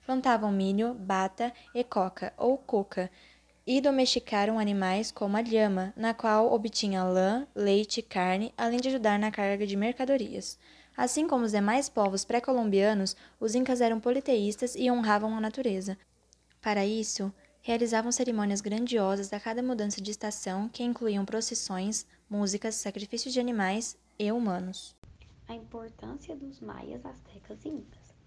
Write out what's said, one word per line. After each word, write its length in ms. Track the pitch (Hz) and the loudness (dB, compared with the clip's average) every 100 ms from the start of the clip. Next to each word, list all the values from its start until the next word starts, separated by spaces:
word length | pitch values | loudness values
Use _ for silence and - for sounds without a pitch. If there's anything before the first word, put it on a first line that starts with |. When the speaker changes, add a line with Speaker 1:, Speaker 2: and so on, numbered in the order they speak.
Speaker 1:
Plantavam 480 | - 262 262 226 208 | -2 0 2 2 4
milho, 400 | 196 190 196 233 | 2 2 2 0
bata 580 | 247 190 190 190 - 240 247 - | -2 -2 0 0 -2 -6 -6 -8
e 80 | 240 | -4
coca, 520 | 240 220 185 - - - | -2 0 -2 -2 -10 0
ou 220 | 233 269 | 2 2
coca, 520 | - 214 196 - 185 - - - _ _ - | 2 0 0 -4 -6 -8 -20 -20 _ _ 0
e 140 | 254 | 2
domesticaram 760 | 277 269 254 247 - 208 202 220 | 4 4 2 2 0 0 2 2
animais 520 | 208 202 185 190 226 | 0 0 0 0 -2
como 280 | - 202 208 | -4 -2 0
a 40 | |
lhama, 520 | 233 220 214 190 185 220 | 2 4 4 2 -4 -4
na 160 | 226 | -4
qual 400 | 226 226 214 233 | -2 2 4 4
obtinha 500 | 233 214 - 208 190 | 4 0 -2 0 0
lã, 420 | 185 185 190 233 285 | 2 4 4 2 -4
leite 460 | - 202 196 214 - | -2 2 4 2 -4
e 20 | |
carne, 500 | - 196 180 185 226 - | -4 -2 0 0 -2 -2
além 220 | 233 240 | 0 0
de 80 | 254 | 0
ajudar 300 | 262 220 208 | 2 2 2
na 120 | 214 | 0
carga 360 | 214 196 202 208 | 0 0 0 0
de 100 | 196 | 0
mercadorias. 840 | 214 247 262 277 208 202 - - - - - - | 0 -2 2 2 0 -6 -10 -14 -20 -20 -18 -2
Assim 320 | 247 302 320 | 0 2 2
como 160 | 262 | 2
os 80 | 233 | 2
demais 360 | 208 202 247 277 | 2 2 2 0
povos 360 | - 202 190 | 2 2 0
pré-colombianos, 920 | - 240 247 254 220 196 202 214 196 - - _ | 0 -2 2 0 4 4 4 4 0 -4 -14 _
os 160 | 220 | -2
incas 260 | 226 254 247 | 0 2 2
eram 200 | 233 226 | 2 2
politeístas 720 | 240 254 277 240 202 214 247 | 0 0 2 2 2 -2 -4
e 160 | - 247 | 0 0
honravam 460 | 247 220 208 220 220 | 2 2 2 2 -2
a 40 | |
natureza. 560 | 220 214 254 190 190 190 _ _ _ _ _ _ | -4 -2 -2 -2 -4 -8 _ _ _ _ _ _
Para 240 | - 208 | -2 0
isso, 480 | 196 220 214 - 196 - - _ | 2 0 -4 -4 -4 -6 -20 _
realizavam 480 | - 233 233 226 233 | -2 0 2 2 0
cerimônias 500 | 247 247 220 202 202 | 0 0 0 0 0
grandiosas 720 | 202 214 240 233 190 196 196 | -2 -2 0 2 2 0 -2
a 60 | 208 | -6
cada 240 | 226 226 | -4 -4
mudança 380 | 254 240 208 202 | -2 -2 -2 -4
de 100 | 196 | -6
estação, 580 | 208 214 208 - 185 220 | -6 -6 -4 -4 -4 -4
que 140 | - | -4
incluíam 420 | 240 240 226 202 | -4 -2 0 0
procissões, 800 | 196 220 226 226 - 185 190 220 - _ _ | -2 -2 -2 -4 -4 -4 -2 -4 -8 _ _
músicas, 460 | 208 202 202 220 | -2 0 0 -4
sacrifícios 580 | 214 208 196 202 233 262 | -4 -6 -8 -8 -6 -2
de 60 | 254 | -2
animais 580 | 247 226 190 202 233 - _ _ | 0 0 0 0 -4 -12 _ _
e 140 | 208 | -2
humanos. 640 | 233 226 185 185 185 - _ - - - - - | 0 0 -2 -4 -10 -16 _ -20 -20 -20 -20 -16
Speaker 2:
A 80 | |
importância 800 | 226 220 233 226 - 214 277 - | -16 -14 -14 -14 -14 -14 -12 -12
dos 240 | 294 277 269 | -12 -12 -14
maias, 480 | 214 - - 240 - | -14 -12 -12 -12 -14
astecas 580 | - - 196 - 214 | -18 -20 -20 -18 -12
e 40 | 311 | -10
incas. 460 | 302 - - - - | -10 -12 -20 -20 -20